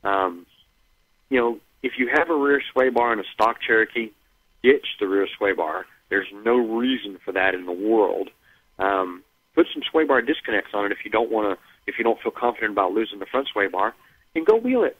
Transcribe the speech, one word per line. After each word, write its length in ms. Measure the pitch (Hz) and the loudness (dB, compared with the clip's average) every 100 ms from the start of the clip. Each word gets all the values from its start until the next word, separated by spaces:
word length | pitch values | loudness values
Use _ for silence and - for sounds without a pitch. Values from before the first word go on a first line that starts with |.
Um, 420 | 98 98 92 87 - _ _ _ _ _ _ _ _ | 0 0 0 -4 -18 _ _ _ _ _ _ _ _
you 120 | 131 | 0
know, 180 | 120 117 _ _ | 0 -2 _ _
if 120 | 131 - | -8 -4
you 100 | 120 | 0
have 160 | 143 165 | 0 0
a 60 | 160 | 0
rear 260 | 143 143 - | 2 0 0
sway 180 | - 131 | 0 2
bar 220 | 120 120 | 2 0
in 60 | 110 | 0
a 60 | 95 | -4
stock 220 | - 110 117 - | 0 0 0 0
Cherokee, 440 | 113 110 120 110 _ _ _ _ _ | 2 2 -2 -8 _ _ _ _ _
ditch 240 | - 143 - - | 4 4 2 -4
the 80 | 98 | 0
rear 180 | 98 95 - | 0 0 -2
sway 140 | 101 | -2
bar. 340 | 90 80 85 92 _ _ | 0 -2 -4 -10 _ _
There's 180 | 98 92 101 | -4 -4 -6
no 120 | 110 123 | 2 2
reason 640 | 113 113 123 127 101 92 | 2 0 0 -2 -6 -12
for 80 | - | -6
that 220 | 95 95 | 0 0
in 120 | 92 90 | -2 -6
the 60 | |
world. 560 | 90 104 110 98 92 - _ _ _ _ _ | -4 2 4 4 0 -6 _ _ _ _ _
Um, 460 | 98 98 92 87 _ _ _ - | -2 0 -2 -8 _ _ _ 2
put 100 | 165 | 2
some 100 | 151 - | 0 -2
sway 140 | 160 | 0
bar 180 | 156 135 | 2 2
disconnects 480 | 120 - - 107 - | 2 -4 -2 -4 -2
on 120 | 104 101 | -4 -4
it 60 | |
if 60 | 101 | -4
you 60 | 104 | -2
don't 220 | 107 117 | -2 0
wanna, 240 | 110 104 92 _ _ - | 0 -2 -4 _ _ -12
if 80 | - | -2
you 60 | |
don't 160 | 117 110 | 0 0
feel 100 | 117 | -4
confident 400 | - 123 117 110 | -2 -4 -2 -2
about 200 | 101 95 | 0 0
losing 260 | 104 113 104 | 0 -2 -6
the 80 | 95 | -4
front 220 | 127 135 | -4 -2
sway 140 | - 98 | -2 0
bar, 280 | 90 104 - _ _ _ 160 | 0 -2 -4 _ _ _ -2
and 100 | 165 | 4
go 100 | 226 | 4
wheel 280 | 247 254 | 4 0
it. 120 | 175 - | 0 -4